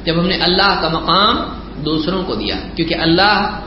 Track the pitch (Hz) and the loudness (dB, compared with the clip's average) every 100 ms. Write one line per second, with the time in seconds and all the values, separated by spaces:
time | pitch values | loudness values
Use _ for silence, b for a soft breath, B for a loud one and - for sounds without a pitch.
0 | 170 165 180 175 165 180 196 180 160 160 | 0 0 0 2 2 4 2 2 0 -2
1 | 156 180 208 247 - - - - 151 156 | 2 2 2 0 -4 -8 -12 -6 -2 -2
2 | 156 185 180 107 104 92 - - 165 170 | -2 -2 -4 -4 -4 -6 -6 -4 -2 0
3 | 160 175 202 196 208 - | 2 4 4 2 0 -4